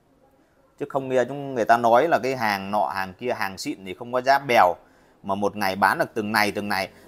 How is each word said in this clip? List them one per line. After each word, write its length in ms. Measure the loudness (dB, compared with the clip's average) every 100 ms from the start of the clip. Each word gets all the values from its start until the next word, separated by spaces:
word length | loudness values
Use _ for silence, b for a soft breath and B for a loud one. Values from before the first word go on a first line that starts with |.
| _ _ _ _ _ _ _ -14
Chứ 60 | -6
không 200 | -4 0
nghe 160 | 0
chúng 300 | 0 -4 -6
người 100 | -2
ta 120 | 2 4
nói 320 | 6 4 4
là 100 | 0
cái 140 | -2 -2
hàng 340 | -2 -2 -2
nọ, 160 | -2 0
hàng 280 | -2 -8
kia, 180 | -6 -6
hàng 260 | -4 -6 -8
xịn 260 | -10 -10
thì 100 | -10
không 180 | -12 -6
có 80 | -2
giá 180 | 2 2
bèo. 360 | 4 6 6 4 b b b b
Mà 120 | -6
một 220 | -2 -2 -2
ngày 200 | -4 2
bán 220 | 2 2
được 160 | -4
từng 180 | -6 -2
này, 200 | 0 0
từng 160 | -2 -6
này. 200 | -6 -6 b